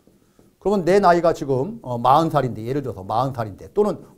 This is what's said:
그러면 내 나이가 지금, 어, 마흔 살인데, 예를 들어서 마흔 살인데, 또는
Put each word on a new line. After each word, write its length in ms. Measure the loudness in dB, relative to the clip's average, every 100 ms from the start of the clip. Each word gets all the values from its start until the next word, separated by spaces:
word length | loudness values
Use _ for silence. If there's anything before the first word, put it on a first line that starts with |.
| _ _ _ _ _ _
그러면 260 | -2 0 2
내 140 | 4
나이가 340 | 6 4 2
지금, 460 | 0 -2 -2 -2 -8
어, 160 | -10 -2
마흔 320 | 4 4 4
살인데, 360 | 0 -2 -4 -6
예를 160 | -6
들어서 220 | -6 -8
마흔 300 | -4 -2 -2
살인데, 400 | -4 -10 -12 -8
또는 300 | -2 -2 -2 -10